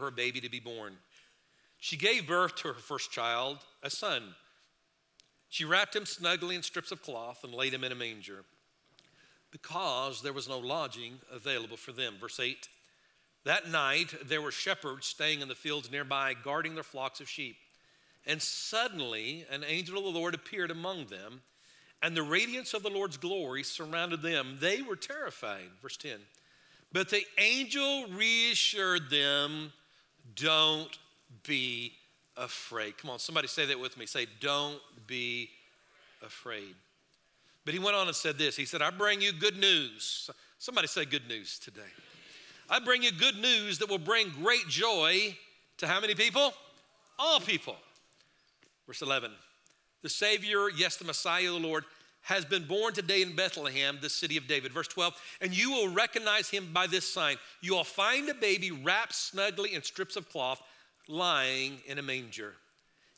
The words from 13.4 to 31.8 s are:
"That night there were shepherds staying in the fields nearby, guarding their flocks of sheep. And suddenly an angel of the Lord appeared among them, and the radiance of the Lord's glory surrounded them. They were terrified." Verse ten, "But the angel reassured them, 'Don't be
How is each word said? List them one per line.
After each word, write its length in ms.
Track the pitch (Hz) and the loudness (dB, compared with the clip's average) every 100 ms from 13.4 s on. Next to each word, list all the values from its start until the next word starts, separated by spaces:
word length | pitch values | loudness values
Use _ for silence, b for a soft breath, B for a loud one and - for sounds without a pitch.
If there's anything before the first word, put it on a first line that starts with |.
| 139 | 0
"That 240 | 180 170 | 0 2
night 440 | 165 135 147 170 156 135 | 2 2 2 0 -4 -2
there 140 | 151 | -2
were 100 | 147 | -2
shepherds 560 | - - 190 147 135 - | -4 -2 -2 -2 -6 -6
staying 320 | - 156 151 | -2 0 0
in 80 | 139 | -2
the 80 | 127 | -8
fields 340 | 156 147 120 | -4 -4 -4
nearby, 440 | 139 139 139 135 | -6 -2 0 0
guarding 420 | 123 131 147 160 160 | -2 -2 -2 -2 -6
their 80 | |
flocks 380 | 143 135 131 - | -10 -6 -6 -6
of 80 | 160 | -10
sheep. 280 | - 135 107 _ b b b b b - | -8 -8 -10 _ b b b b b -4
And 180 | 156 | -2
suddenly 1040 | - - - 220 247 190 127 110 110 156 143 | -2 -4 -2 0 0 -2 -4 -4 -4 -8 -8
an 140 | 139 | -8
angel 360 | 147 160 175 196 | -2 -2 -2 -4
of 40 | |
the 160 | 196 170 | -2 -2
Lord 160 | 170 170 | -2 -4
appeared 360 | - 208 175 | -6 -4 -4
among 340 | 165 175 185 123 | -4 -6 -6 -8
them, 380 | 95 101 127 _ b b b b b | -12 -14 -16 _ b b b b b
and 120 | 165 | 0
the 100 | 165 | 0
radiance 500 | 147 170 233 247 247 | 2 4 2 -2 -4
of 100 | 220 | -4
the 60 | 202 | -2
Lord's 260 | 196 196 139 | -2 -2 -4
glory 480 | 175 190 147 131 | -4 -2 -2 -4
surrounded 580 | 135 - 156 165 175 165 | -4 -6 -4 -2 -2 -2
them. 380 | 160 160 131 135 | 0 0 0 0
They 220 | 160 214 | 0 0
were 160 | 269 196 | -2 -6
terrified." 720 | - 285 254 - 110 98 90 92 | -6 -6 -6 -6 -6 -6 -10 -14
Verse 140 | 127 - | -12 -10
ten, 320 | 151 110 101 _ b b b b b | -10 -10 -12 _ b b b b b
"But 160 | 175 185 | 0 4
the 180 | 208 196 - | 2 2 4
angel 720 | 208 254 254 285 277 277 233 | 6 4 0 0 2 0 -2
reassured 1000 | 185 220 226 233 220 - 214 190 180 143 | 0 4 6 4 4 2 2 2 2 2
them, 600 | 147 143 143 143 156 151 - b b b _ 123 101 | 2 4 4 0 -2 -8 -14 b b b _ -16 -2
'Don't 640 | 151 156 156 156 160 - - _ _ 117 | 4 6 6 4 -4 -12 -18 _ _ -14
be 520 | - 143 127 120 | -4 -2 -2 -4